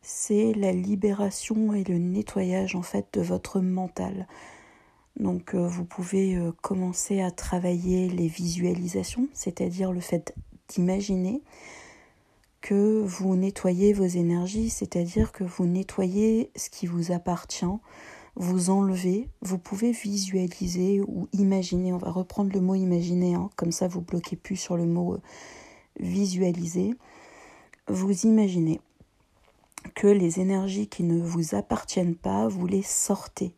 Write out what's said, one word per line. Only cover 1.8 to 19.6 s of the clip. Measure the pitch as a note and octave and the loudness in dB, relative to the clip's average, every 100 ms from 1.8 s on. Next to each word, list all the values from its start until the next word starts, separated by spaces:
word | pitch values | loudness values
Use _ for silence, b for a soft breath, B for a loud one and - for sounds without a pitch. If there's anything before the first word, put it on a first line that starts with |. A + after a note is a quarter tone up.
le | F#3+ F3 | 0 0
nettoyage, | F3 F#3+ G#3+ - F#3 F#3 F#3+ F#3+ | 2 0 -2 -2 0 0 0 -4
en | |
fait, | F3+ G3+ G3 | -4 -4 -2
de | G3+ | -2
votre | F3 F#3 - G3 | 0 -2 -2 0
mental. | F#3 F#3 F#3 - F#3 F#3+ F#3 B B B B B B B B - | 0 0 -2 -4 -6 -6 -10 B B B B B B B B -4
Donc, | G3+ F3+ F3 | -2 -2 -2
euh, | F#3 F3 | -2 -2
vous | F3 | -4
pouvez, | F3 - F3+ F#3+ F#3+ F#3 | -8 -8 -2 0 2 2
euh, | E3+ E3 | -2 -4
commencer | - F#3+ F3+ F3+ - G3 | -4 -2 -2 -4 -2 0
à | F#3 | 0
travailler | F3 - F3+ F3+ F3 F3+ F#3 F#3 | -4 -4 -2 0 0 2 0 0
les | F3+ E3+ | 0 -2
visualisations, | D#3+ F3 E3+ F3 F3+ F3+ F#3+ F3+ - C4+ | -2 -4 0 0 0 -2 -4 -4 -2 -2
c'est-à-dire | - - F3 F#3 F3+ F#3+ | -2 -8 -4 -4 -2 -2
le | F3+ | -2
fait | F3 F3 - - - - _ | -2 -2 -2 -14 -16 -20 _
d'imaginer | - F3+ F#3+ G3+ F#3+ F#3 B3+ - B B B B B B B B B B _ | 0 2 2 0 0 0 -2 -8 B B B B B B B B B B _
que | - G3+ G#3 A3 | 0 2 4 2
vous | G3+ F3+ F#3+ F#3 | 0 -2 0 2
nettoyez | F#3+ G3 F#3 F3+ G3+ | 0 0 0 4 4
vos | G3+ F#3 | 6 2
énergies, | F3+ E3+ F3 F3+ G#3+ A3+ | 2 2 2 -2 -2 -2
c'est-à-dire | - G3 F3+ E3+ G3 A3 | -2 -4 -2 -2 2 0
que | - | 0
vous | F#3 - F3+ | -8 0 0
nettoyez | F3+ F#3+ - F#3+ F#3+ A3 A3+ B3 - | 2 -2 -2 0 2 4 4 0 -6
ce | - | -12
qui | - F3 | -6 -4
vous | E3+ E3+ | -2 0
appartient, | F3 F3 E3+ - - F3 G#3 B B B B B - | -2 -2 -4 -4 -4 -2 -2 B B B B B -6
vous | F3 F#3 F3+ | 0 2 4
enlevez, | G3 G3 F#3 F#3 F#3+ B3+ - | 4 4 2 2 0 -2 -10
vous | F#3 | -6
pouvez | F#3 | -6